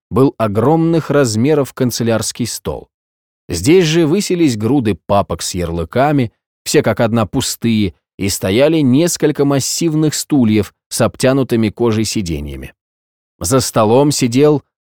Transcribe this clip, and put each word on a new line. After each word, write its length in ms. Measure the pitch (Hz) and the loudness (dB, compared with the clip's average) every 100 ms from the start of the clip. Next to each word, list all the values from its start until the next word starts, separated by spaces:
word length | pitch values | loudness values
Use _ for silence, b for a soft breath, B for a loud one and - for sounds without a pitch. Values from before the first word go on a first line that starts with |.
| _ | _
был 240 | 95 139 - | 0 0 0
огромных 720 | 110 101 117 165 165 165 - | -2 0 2 2 2 0 0
размеров 640 | 143 135 107 123 151 135 | 0 0 0 0 0 -2
канцелярский 720 | - 131 - 113 110 - - 120 | -2 -4 -2 -2 -2 -4 -6 -8
стол. 420 | - - 65 55 _ _ _ _ _ - | -8 -10 -10 -14 _ _ _ _ _ -10
Здесь 380 | 90 98 180 | -4 2 4
же 220 | 165 165 160 | 4 2 2
высились 500 | 180 196 180 165 113 | 0 -2 0 0 0
груды 420 | 110 143 113 92 - | 0 0 0 -4 0
папок 360 | 101 95 85 | 0 0 -4
с 100 | - | -6
ярлыками — 760 | 92 85 85 82 117 139 151 117 - _ _ | -6 -4 -4 -4 0 0 0 -2 -6 _ _
все 180 | - 160 | -2 0
как 180 | 123 110 | 0 0
одна 260 | 117 117 107 | 0 0 -2
пустые, 680 | 135 117 - 117 110 101 - _ - | -4 -6 -4 -2 0 -2 -4 _ -8
и 120 | 98 | -6
стояли 500 | - 98 101 147 165 | -4 -2 2 2 2
несколько 680 | 139 127 170 - 151 147 | 2 2 2 0 -2 0
массивных 680 | 139 139 127 - 170 156 156 | 0 0 -2 -2 -2 0 0
стульев 580 | - - 151 117 107 98 - _ | -2 -2 0 2 2 0 -8 _
с 120 | - | -2
обтянутыми 680 | - - 131 135 127 117 110 | -2 0 0 2 0 0 0
кожей 360 | - 120 110 | 0 0 0
сиденьями. 680 | 107 - 90 78 73 69 64 - _ _ _ _ _ _ | -2 -4 -4 -6 -8 -12 -14 -20 _ _ _ _ _ _
За 200 | 85 135 | -2 0
столом 520 | 123 - 107 117 147 | 0 0 2 4 2
сидел 500 | 139 127 120 147 151 - _ | 0 0 2 2 2 -4 _